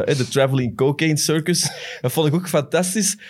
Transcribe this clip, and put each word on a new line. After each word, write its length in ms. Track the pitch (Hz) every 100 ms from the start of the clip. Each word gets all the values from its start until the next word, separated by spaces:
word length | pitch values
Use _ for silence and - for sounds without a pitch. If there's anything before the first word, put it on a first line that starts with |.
| -
hè, 100 | 147
de 120 | 123
Traveling 480 | 139 135 135 123 -
Cocaine 420 | 135 143 160 151
Circus. 540 | - 160 156 170 - - - -
Dat 100 | 127
vond 160 | 165 151
ik 60 |
ook 160 | 165 180
fantastisch, 680 | 160 139 160 185 208 190 - -